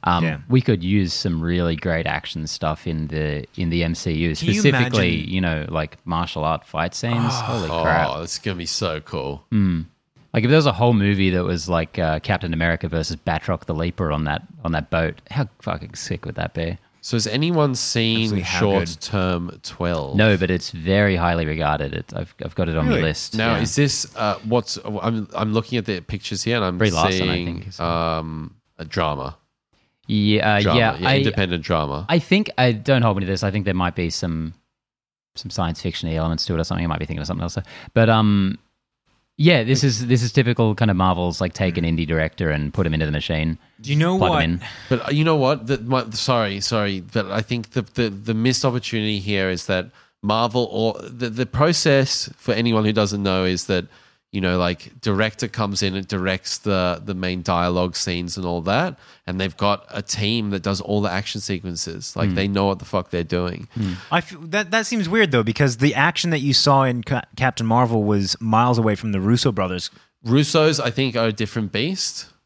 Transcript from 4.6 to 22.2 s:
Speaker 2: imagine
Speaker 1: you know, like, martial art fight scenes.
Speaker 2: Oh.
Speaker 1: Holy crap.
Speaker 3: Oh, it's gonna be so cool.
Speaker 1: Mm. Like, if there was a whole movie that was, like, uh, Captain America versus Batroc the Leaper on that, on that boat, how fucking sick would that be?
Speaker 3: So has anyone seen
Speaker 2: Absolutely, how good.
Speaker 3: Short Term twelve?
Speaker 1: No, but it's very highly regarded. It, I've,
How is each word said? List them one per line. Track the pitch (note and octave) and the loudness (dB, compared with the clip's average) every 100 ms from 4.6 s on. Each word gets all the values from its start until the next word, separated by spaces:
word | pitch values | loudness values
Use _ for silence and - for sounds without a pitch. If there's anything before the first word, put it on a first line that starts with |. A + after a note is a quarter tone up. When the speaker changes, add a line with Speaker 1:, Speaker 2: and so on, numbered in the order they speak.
| C3+ C3+ B2 A#2 F#2 | 2 2 0 2 2
Speaker 2:
imagine | E2 D#2 | 0 -2
Speaker 1:
you | F#2 | -2
know, | F2+ D#2+ D#2 | 0 -2 -4
like, | E2 D#2 - | -4 -4 -8
martial | - E2 F2 - | -6 -4 -4 -4
art | D2+ D#2+ | -2 -2
fight | - D#2 E2+ | -4 -4 -4
scenes. | - A#2 A#2 | -4 -4 0
Speaker 2:
Oh. | A#2 B2+ G#2+ A#2+ E2 | 0 -2 -4 -4 -2
Speaker 1:
Holy | E2 | 0
crap. | D#2+ E2 D#2 | 2 2 2
Speaker 3:
Oh, | C#2 | -2
it's | E2+ - | -6 -6
gonna | - F2+ | -6 -6
be | E2+ | -6
so | - F#2+ D#2 | -4 -2 -4
cool. | D2+ D#2 C2+ C#2+ _ | -6 -8 -6 -8 _
Speaker 1:
Mm. | A2 G2 F2 E2 _ _ _ _ | 0 2 0 -4 _ _ _ _
Like, | - | 0
if | A2+ | 4
there | D3+ | 4
was | C#3+ | 4
a | |
whole | F2 A#2+ | 4 4
movie | A#2 G2+ G2+ F#2+ | 4 4 4 2
that | F2+ | 2
was, | F2+ F2 D#2+ | 0 -2 0
like, | E2+ E2 - | 0 0 -2
uh, | E2 D#2 | 0 0
Captain | - G2 F2 | 0 -2 -2
America | D#2+ E2 E2 E2 | 0 0 0 -2
versus | D#2+ D#2+ D#2 | -2 -4 -4
Batroc | - D#2+ - F2 | -4 -4 -2 -4
the | - | -4
Leaper | D#2 E2+ - E2+ | -4 -4 -2 -2
on | D2+ | -2
that, | D2+ D2+ - - | -2 -4 -6 -10
on | E2+ | -4
that | D#2+ D2+ | -2 0
boat, | E2+ D#2+ - - | 0 0 -4 -8
how | C3+ B2 _ | -4 -4 _
fucking | - E2+ D#2+ - | -8 -8 -8 -12
sick | - F2+ - | -8 -8 -6
would | - | -6
that | E2 | -6
be? | - E2 E2+ _ _ | -4 -6 -6 _ _
Speaker 3:
So | - A#2+ | -4 -2
has | G#2 | -2
anyone | A2+ D#3 F3 D3 | -2 0 2 2
seen | B2+ - A#2+ A2+ A2+ A2 | 0 -2 0 2 2 2
Speaker 2:
Absolutely, | G2+ | 0
how | F2 - | -2 0
good. | G#2+ G2 F2 | 4 2 0
Speaker 3:
Short | D#2+ | -6
Term | - G#2 F#2 F2 F2 - | -4 -2 0 -2 -4 -10
twelve? | - - F2 E2+ C#2 C#2+ | -16 -4 -2 -2 -2 4
Speaker 1:
No, | G#2+ G2 | 4 4
but | F2+ | 2
it's | F2+ - | 0 -2
very | F2+ D#2+ F#2+ G#2 F#2 | -8 0 4 4 4
highly | F2 E2+ D#2+ | 2 2 0
regarded. | D#2 D2+ D2+ C#2+ | 0 0 0 -2
It, | D#2+ - | -6 -8
I've, | - | -10